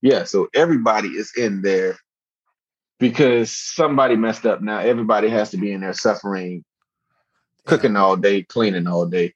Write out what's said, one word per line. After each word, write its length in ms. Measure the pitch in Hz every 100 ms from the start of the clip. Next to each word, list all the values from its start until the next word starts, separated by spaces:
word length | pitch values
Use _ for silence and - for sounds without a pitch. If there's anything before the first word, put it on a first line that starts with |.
Yeah, 220 | 127 160
so 240 | 175 196 -
everybody 540 | 131 165 151 113 110 101
is 240 | 71 107 -
in 260 | 117 98
there 360 | 95 95 92 92 _ _ _ _ _ _ _ _ _ _
because 520 | 123 113 139 120 113 -
somebody 600 | - - 156 139 135 117
messed 300 | 113 110 117
up. 160 | 101
Now 160 | 104 107
everybody 480 | 101 120 110 107 107
has 220 | 113 107
to 60 | 95
be 160 | 101
in 80 | 98
there 100 | 95
suffering, 720 | 90 - 101 101 98 90 90 - _ _ _ _ _ _ _ _ _ -
cooking 300 | - 127 104
all 200 | 98 92
day, 260 | 101 101
cleaning 440 | 90 - 110 95 87
all 200 | 87 87
day. 280 | 90 87